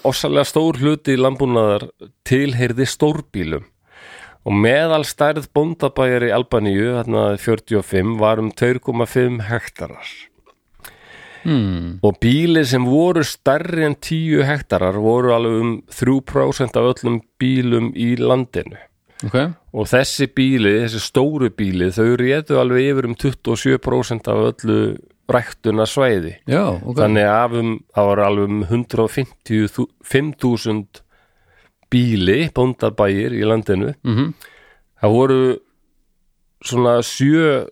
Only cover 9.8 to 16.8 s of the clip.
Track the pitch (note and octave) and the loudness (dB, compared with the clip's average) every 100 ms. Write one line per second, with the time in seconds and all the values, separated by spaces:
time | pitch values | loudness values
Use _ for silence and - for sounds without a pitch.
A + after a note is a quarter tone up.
9.8 | F2 - - - - _ _ _ _ _ | -14 -14 -20 -20 -20 _ _ _ _ _
10.8 | - - - - - - E3+ C#3 G2 F2 | -20 -20 -20 -20 -20 -10 -2 0 0 -4
11.8 | E2+ F#2 G#2 - A#2 C#3+ E3+ D#3+ C3 B2+ | -8 -2 0 2 2 2 2 2 2 2
12.8 | B2 D3 F3 E3 C#3 - C#3 D3 E3+ E3 | 2 4 4 2 -2 -2 0 0 0 -2
13.8 | D3+ C#3+ - D#3+ D#3+ D3 C#3 D3 - F#2 | -2 -2 -4 -2 0 2 2 -2 -2 0
14.8 | F#2 G2+ A2 A#2+ B2 A#2 A#2 A2 A#2 A2 | 0 0 2 2 2 2 0 0 -2 -4
15.8 | - - B2+ C3+ - C#3 C3+ - B2+ A#2+ | -8 -4 0 0 0 -2 0 -2 -2 0